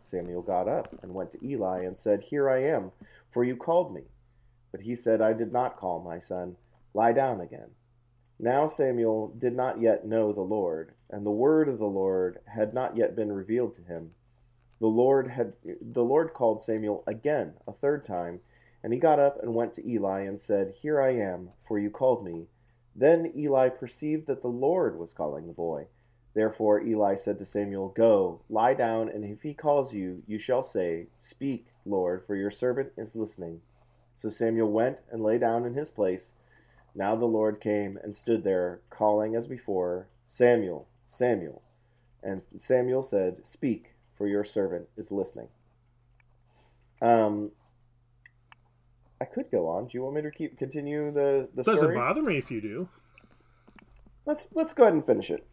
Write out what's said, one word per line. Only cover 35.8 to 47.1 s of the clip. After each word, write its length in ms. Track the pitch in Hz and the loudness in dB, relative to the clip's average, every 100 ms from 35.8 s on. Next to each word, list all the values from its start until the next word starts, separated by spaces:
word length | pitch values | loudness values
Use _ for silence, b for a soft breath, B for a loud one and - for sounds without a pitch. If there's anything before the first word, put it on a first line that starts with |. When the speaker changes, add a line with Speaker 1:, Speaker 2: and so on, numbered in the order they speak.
| 151 | -8
Speaker 1:
place. 440 | - 95 92 - _ b b b b b | -2 0 0 -8 _ b b b b b
Now 200 | - 98 | -4 -2
the 100 | 113 | 2
Lord 340 | 117 110 110 104 | 2 2 2 0
came 360 | 113 104 101 98 | 0 0 -2 -8
and 180 | 107 | -12
stood 280 | 101 - 113 | -8 0 2
there, 380 | 98 92 90 87 _ | 2 2 0 -4 _
calling 460 | - 107 104 107 | 0 2 2 0
as 120 | 113 113 | -2 -6
before, 600 | 120 - 92 90 90 95 _ | -10 -4 -2 0 -4 -8 _
"Samuel, 600 | _ - 123 120 95 78 - _ _ | _ 4 6 6 2 -6 -12 _ _
Samuel." 540 | - 123 104 80 - _ _ _ _ _ _ | -2 0 2 -2 -14 _ _ _ _ _ _
And 220 | - 95 - - | -8 -8 -10 -14
Samuel 440 | - 127 127 131 | 2 2 4 0
said, 420 | 135 101 92 90 | 0 0 0 -4
"Speak, 500 | - - 139 110 - _ _ | -16 -6 -4 -4 -8 _ _
for 140 | _ 101 | _ -2
your 160 | 101 | 0
servant 440 | 101 107 95 87 85 - | 0 -2 -2 -4 -8 -16
is 140 | - | -6
listening." 360 | 98 92 - 58 _ _ _ _ _ _ _ _ _ _ b b b b _ | -4 -4 -8 -18 _ _ _ _ _ _ _ _ _ _ b b b b _
Um, 500 | 117 | 4